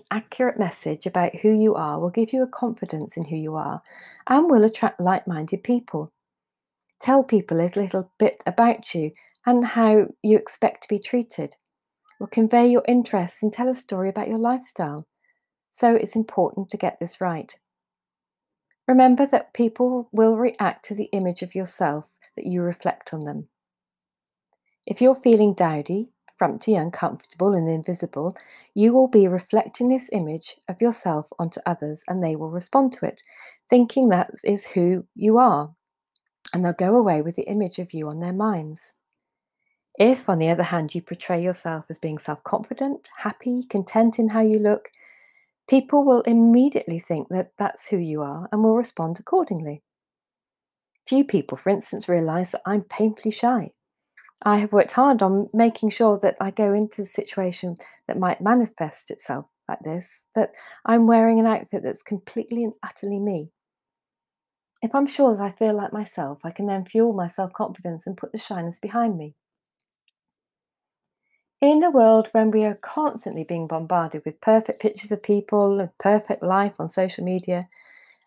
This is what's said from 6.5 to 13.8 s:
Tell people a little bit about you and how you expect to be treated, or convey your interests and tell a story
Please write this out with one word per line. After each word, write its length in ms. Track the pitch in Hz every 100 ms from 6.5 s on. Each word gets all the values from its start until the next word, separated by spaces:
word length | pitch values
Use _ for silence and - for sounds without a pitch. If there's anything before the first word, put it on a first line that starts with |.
| _ _ _ _ _
Tell 220 | - 269
people 360 | 262 220 - 165
a 80 | 175
little 440 | 202 196 190 180 -
bit 260 | 214 - -
about 480 | 180 233 - - 170
you 160 | 156 - _ _ -
and 200 | 247 233
how 420 | 233 220 214 - -
you 160 | 214 214
expect 460 | - - 214 -
to 40 | -
be 120 | 208
treated, 560 | - 247 233 - 143 - _ _ _ _ _ -
or 80 | 208
convey 400 | - 220 240 240
your 160 | 240 -
interests 540 | 247 233 202 175 -
and 100 | 214
tell 160 | 214 254
a 60 |
story 340 | 254